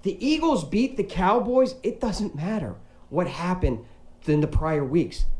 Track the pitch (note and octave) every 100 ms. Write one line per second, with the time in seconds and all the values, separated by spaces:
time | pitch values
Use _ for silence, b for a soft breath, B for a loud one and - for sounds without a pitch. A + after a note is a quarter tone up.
0 | F#3+ - C4 D#4 D#4+ B3 D3+ G3+ B3+ -
1 | G3 F3 F#3 A#3 G#3 B3 B3+ - G#3 -
2 | A#3 F3+ G#3 C#3+ E3+ G#3+ B2 E2+ b b
3 | b D3 F3 - F3 F3+ C#3+ A#2 B B
4 | B - - D3 D3+ D3+ D#3 D3+ C3+ D#3+
5 | C#3+ - -